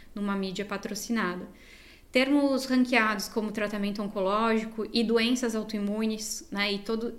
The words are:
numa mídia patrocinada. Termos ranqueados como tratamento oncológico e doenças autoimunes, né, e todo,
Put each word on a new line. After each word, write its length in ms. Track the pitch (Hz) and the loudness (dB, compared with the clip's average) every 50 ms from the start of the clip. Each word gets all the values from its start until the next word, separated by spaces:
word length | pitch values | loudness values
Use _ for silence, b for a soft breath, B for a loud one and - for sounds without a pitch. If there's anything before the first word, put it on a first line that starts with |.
| b b - | b b -8
numa 200 | 208 202 202 196 | -4 -2 -2 -2
mídia 300 | 196 190 190 185 202 196 | -2 -2 -4 -4 -6 -6
patrocinada. 840 | 202 202 196 - 208 202 190 - - 233 220 196 180 180 180 - b b b b b b b b b b b b - | -6 -6 -6 -6 -6 -8 -6 -4 -2 0 0 0 0 -2 -4 -8 b b b b b b b b b b b b 0
Termos 540 | - 254 262 269 285 285 277 277 269 254 262 | 2 2 4 4 4 4 4 4 2 0 0
ranqueados 640 | 254 254 254 247 247 254 233 220 220 214 196 - | 2 4 4 4 4 4 4 4 2 0 -2 -4
como 240 | - - 220 214 214 | -4 -4 -2 -2 -2
tratamento 500 | 202 220 208 202 214 202 202 202 202 214 | -2 -2 -2 -2 -2 -2 -2 -2 -2 -4
oncológico 840 | 208 196 220 202 185 190 208 214 226 226 220 220 220 220 - 220 208 - | -4 -4 -2 0 0 2 2 2 2 2 2 2 0 -2 -4 -6 -4 0
e 120 | - 233 233 | 2 2 4
doenças 520 | 226 233 226 226 233 254 247 254 233 220 | 4 4 4 4 4 2 2 0 0 -2
autoimunes, 920 | 214 202 208 - 208 202 202 208 214 220 220 214 214 - - - - - - | -2 -4 -4 -2 -2 -2 -2 0 0 0 -2 -2 -4 -6 -8 -8 -10 -10 -6
né, 240 | 196 202 202 208 202 | -2 -2 0 0 0
e 60 | 202 | -2
todo, 340 | - - 226 220 233 226 - | -2 -2 -2 -2 -2 -4 -4